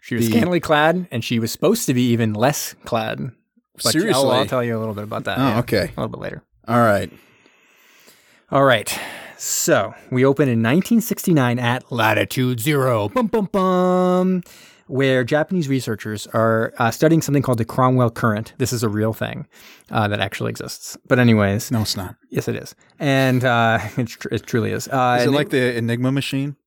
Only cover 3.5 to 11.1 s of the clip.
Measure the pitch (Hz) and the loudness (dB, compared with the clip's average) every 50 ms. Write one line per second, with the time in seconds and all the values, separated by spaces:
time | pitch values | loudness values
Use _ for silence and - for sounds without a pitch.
3.5 | _ _ _ _ _ - - 117 - 156 190 226 170 131 139 131 123 127 131 - | _ _ _ _ _ -6 -4 -2 0 0 0 2 2 2 2 2 2 0 0 0
4.5 | - 127 120 120 113 113 110 110 107 104 104 107 110 107 - 110 98 110 131 135 | -2 -2 -2 -2 -2 -4 -4 -4 -6 -6 -8 -8 -8 -8 -6 -4 -2 0 0 0
5.5 | 107 113 120 - - 104 85 - - - 65 - - - - - - - _ _ | 0 0 0 0 0 0 0 -2 -4 -6 -8 -8 -8 -10 -10 -12 -12 -12 _ _
6.5 | _ _ _ - 117 120 120 113 104 98 95 - - - _ _ _ _ _ _ | _ _ _ 0 2 4 4 4 4 2 0 -4 -10 -20 _ _ _ _ _ _
7.5 | _ _ _ _ _ _ _ _ _ _ _ - - _ _ _ _ _ _ _ | _ _ _ _ _ _ _ _ _ _ _ -20 -20 _ _ _ _ _ _ _
8.5 | - 139 139 135 123 110 104 - - - - - - - - - - - - - | 0 2 4 4 4 2 0 -4 -8 -8 -10 -12 -14 -16 -18 -20 -18 -14 -8 -6
9.5 | - - - - 160 123 98 107 - - - - 135 127 127 135 139 - 151 135 | -4 -4 0 2 2 2 2 -2 -6 -14 -12 -4 0 2 4 4 4 4 2 2
10.5 | 120 113 113 113 131 175 190 - 233 226 214 - | 2 2 2 2 2 2 2 2 2 2 2 0